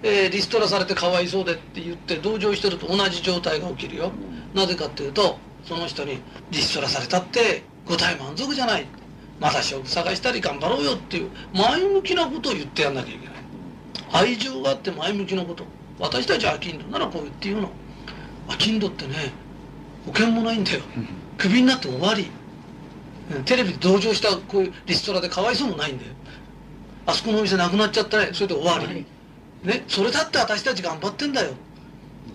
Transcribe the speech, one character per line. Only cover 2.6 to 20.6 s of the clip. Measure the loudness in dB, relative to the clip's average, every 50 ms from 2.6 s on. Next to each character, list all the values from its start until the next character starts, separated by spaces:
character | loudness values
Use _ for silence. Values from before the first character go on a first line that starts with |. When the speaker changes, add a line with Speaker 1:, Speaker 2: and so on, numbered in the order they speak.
Speaker 1:
て | 2 0
る | 0 0
と | -2 0
同 | 2 2 2 2
じ | 0 0
状 | 0 0 0 0
態 | 0 0 0 0
が | -2 -4
起 | -6
き | -6 -8 -8
る | -4 -4
よ。 | -4 -4 -4 -6 -10 -10 -10 -12 -12 -4 2
Speaker 2:
う | 2
ん。 |
Speaker 1:
な | 2
ぜ | 2 2
か | -2 -2
っ | -6
て | -4 -6 -6
い | -2
う |
と、 | 2 4 4 4 4 0 -10 -18 -20 -18 -12 -8
そ | -6
の | -4 -4 -4
人 | -4 -6 -6
に、 | -6 -6 -8 -8 -14 -16 -18 -12 -6
「リ | -2 0
ス | 0 0 0
ト | 0
ラ | 0 0
さ | 0 -2
れ | -2 2
た | 2 0
っ | 0
て | 2 2 4 4 4 4 0 -4 -14 -20 -20 -4
答 | -2 0 2 2 2
え | 0
満 | 0 -6 -8 -6 -4
足 | -4 -2 0
じ | 0
ゃ | 2
な | 2 2 0
い。 | -2 -6 -12 -16 -18 -18 -18 -18 -18 -18 -12 -2
ま | 0 0
た | 2 2
職 | 0 0 -2 -4 -4 -2
探 | -2 0 0 0 -2
し | 0
た | 0 0
り | 0 0
頑 | -2 -2 -4 0
張 | 0 0
ろ | 2 2
う | 2
よ」 | 0 0
っ | -2
て | -4 -6 -4 -4
い | -4
う、 | -4 -8 -12 -14 -4 2
前 | 4 4 6 6 4
向 | 4 4 4 4
き | 4 2 2
な | 2 2 2
こ | 0 -2
と | -2 -2
を | -2
言 | -2 -4
っ |
て | -6 0 2 2
や | 2
ん | 2
な | -2 -4
き | -6
ゃ | -10
い | -12
け | -12
な | -14
い。 | -14 -14 -14 -14 -14 -14 -14 -14 -14 -16 -18 -14 -14 -12 -12 0
愛 | 4 4 4 4 4 0
情 | -2 -4 -4 -2
が | 0 0
あ | 0
っ | 0
て | -2 -6
前 | -4 -2 -2 -2 -2
向 | -2 -2
き | -2 -2
な | -2 -2
こ | -4 -6
と。 | -10 -12 -14 -14 -18 -18 -18 -10 -6
私 | -4 -2 0 0 2
た | 2 2 2
ち | 4
は | 2 0
商 | 0 -4 -6
人 | -8 -8 -8 -6
な | -2 -2
ら | -2 -2
こ | -2 -6
う | -8
言 | -8
っ | -10
て | -8 -4 -2
言 | -2 -2
う |
の。 | -2 -4 -6 -12 -16 -16 -16 -14 -14 -14 -12 -12 -14 -14 -14 -14 -8 -8
商 | -2 0
人 | 2 2 2 2 2 0
っ |
て | -2 -4 -8 -6
ね、 | -6 -4 -4 -6 -6 -10 -16 -16 -16 -16 -16 -16 -16 -16 -16 -16 -16 -14 -12
保 | -4 2
険 | 2 4 4
も | 4 2
な | 2 2 0
い |
ん | 0